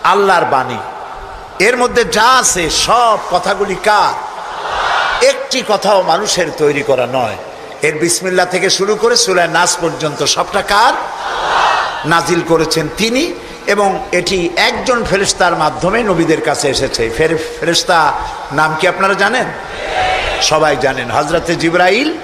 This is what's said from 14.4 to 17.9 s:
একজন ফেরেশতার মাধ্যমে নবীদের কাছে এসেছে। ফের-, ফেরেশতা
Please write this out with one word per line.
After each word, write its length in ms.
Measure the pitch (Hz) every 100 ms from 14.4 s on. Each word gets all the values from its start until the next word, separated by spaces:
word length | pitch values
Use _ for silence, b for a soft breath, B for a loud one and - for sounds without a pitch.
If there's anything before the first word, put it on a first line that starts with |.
| 170 170
একজন 480 | 220 226 196 240
ফেরেশতার 520 | 208 190 190 - 180 165
মাধ্যমে 460 | 151 - 175 220
নবীদের 380 | 220 165 165 156
কাছে 280 | 151 139 143
এসেছে। 420 | 127 131 - 113
ফের-, 500 | - 160 160 - -
ফেরেশতা 520 | 160 165 -